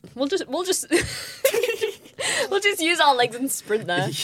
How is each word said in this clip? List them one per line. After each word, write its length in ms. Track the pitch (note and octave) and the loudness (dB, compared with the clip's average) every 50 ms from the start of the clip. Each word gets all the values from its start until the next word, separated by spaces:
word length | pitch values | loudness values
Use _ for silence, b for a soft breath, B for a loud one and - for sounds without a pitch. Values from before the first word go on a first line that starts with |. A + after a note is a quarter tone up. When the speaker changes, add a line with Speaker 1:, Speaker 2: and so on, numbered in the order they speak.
| - - - | -20 -12 -4
Speaker 1:
we'll 120 | - C4+ | -2 -2
just, 220 | C#4 F#4+ F4+ - - | 0 0 -2 -2 -2
we'll 160 | B3+ D#4+ F4+ | -4 -4 -2
just, 220 | F4+ F#4+ - - - | 0 -2 -2 -2 0
<laughs> 1600 | D4+ - - - - - - - - - - C5+ - A#4 - - A4+ - A4 G#4+ - - - - - - C5+ - - - C5 G#4 | 0 0 0 0 -4 -8 -10 -12 -8 0 0 0 2 2 0 0 -2 -2 -2 -4 -4 -6 -16 -18 -10 -6 -4 -2 0 0 0 0
we'll 100 | F#4+ G4 | 0 0
just 200 | G4+ G4+ G4 - | 2 2 0 2
use 200 | D#4+ E4 F4 D#4+ | 2 2 4 4
our 140 | D#4+ C#4+ C#4 | 6 4 6
legs 220 | B3 A#3+ A#3+ A3 | 4 4 0 0
and 140 | A#3+ C4 C4+ | -2 -4 -4
sprint 360 | - - - - G#3 G#3+ - | -4 -6 -4 -2 -2 -2 0
there. 220 | E3+ F3 F3+ F#3 F#3+ | 0 0 0 0 -2
Speaker 2:
<laughs> 0 | |
Yeah, 60 | C#3 - | -2 -6